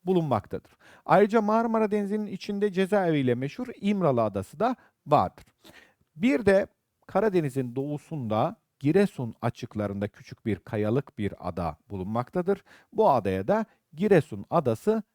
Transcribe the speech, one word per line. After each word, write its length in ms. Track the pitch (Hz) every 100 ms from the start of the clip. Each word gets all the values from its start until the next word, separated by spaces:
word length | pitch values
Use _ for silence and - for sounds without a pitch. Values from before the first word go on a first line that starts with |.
bulunmaktadır. 680 | 185 185 156 113 - - _ _ - - -
Ayrıca 360 | 170 208 226
Marmara 500 | 208 220 233 226 214
Denizi'nin 360 | 208 202 214 208
içinde 440 | 190 - 202 208
cezaeviyle 640 | 180 190 208 175 151 127 120
meşhur 320 | 139 - 254 -
İmralı 420 | 202 202 165 123
Adası 360 | 107 98 95 147
da 160 | 226 247 _ _ -
vardır. 380 | 143 90 - - _ - - _ _ _ 151
Bir 300 | 226 277 202
de 220 | 190 220 _ _ _ -
Karadeniz'in 680 | 190 214 180 147 131 123 123
doğusunda 800 | 139 147 - 160 113 107 156 220 _ _
Giresun 560 | 135 180 202 - 117 -
açıklarında 680 | 120 - 120 107 101 101 101
küçük 380 | _ - - 113
bir 100 | 98
kayalık 580 | - 107 107 127 - -
bir 160 | 98 -
ada 380 | 90 90 85 76 _
bulunmaktadır. 760 | 101 92 113 127 180 180 196 _ - _
Bu 160 | - 214
adaya 380 | 127 98 95 104
da 180 | 208 214 _ _
Giresun 520 | 151 208 185 - 101 -
Adası 540 | 160 127 113 - 220 -